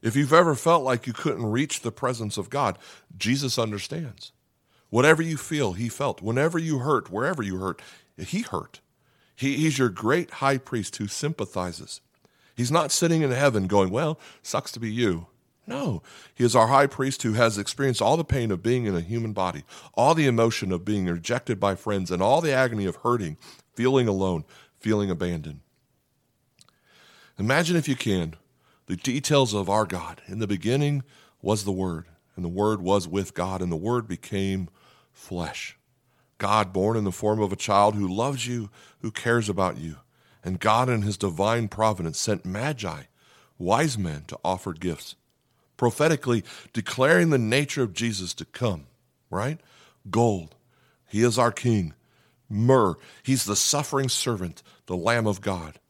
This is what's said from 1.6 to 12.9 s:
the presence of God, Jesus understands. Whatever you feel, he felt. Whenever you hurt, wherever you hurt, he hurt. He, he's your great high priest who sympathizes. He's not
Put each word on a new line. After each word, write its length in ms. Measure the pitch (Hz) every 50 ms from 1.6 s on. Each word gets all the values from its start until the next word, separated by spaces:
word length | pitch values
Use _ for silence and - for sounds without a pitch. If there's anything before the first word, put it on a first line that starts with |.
| 147 151 - -
the 100 | - 117
presence 480 | 110 - - 123 127 113 117 104 - -
of 100 | 92 -
God, 300 | - 139 139 107 90 - - - - - _ _ - 95
Jesus 400 | - 110 127 139 143 127 - -
understands. 720 | 117 110 104 101 92 - - 160 165 127 107 - - - _ _ _ _ _ _ _ _ _ _ _ _
Whatever 320 | - 117 127 151 160 156
you 160 | 165 165 160
feel, 360 | 135 - - 160 147 139 101 90
he 160 | 90 120 117
felt. 340 | - - 143 135 - - 87
Whenever 380 | 107 113 131 143 165 170 170
you 180 | 165 160 151 131
hurt, 320 | 120 147 147 117 - -
wherever 320 | 87 104 120 151 180 147 113
you 160 | 98 92 92
hurt, 240 | 95 95 85 - - - - - _ _ _
he 260 | - 90 - - 196 240
hurt. 360 | - - 82 - - _ - _ _ _ _ _ _ _ _ _ _ _
He, 220 | - 131 139 139
he's 240 | - 156 160 143 131
your 80 | 131 120
great 420 | 90 - 107 110 139 175 170 - -
high 240 | - 139 139 139 131
priest 360 | 131 - - 117 98 - -
who 120 | - 107 101
sympathizes. 920 | - - - 147 165 - 104 95 - 98 90 90 80 76 - - - - _ _ _ _ _ _ _ _ _ _ _
He's 160 | - 120 123
not 220 | 147 170 160 139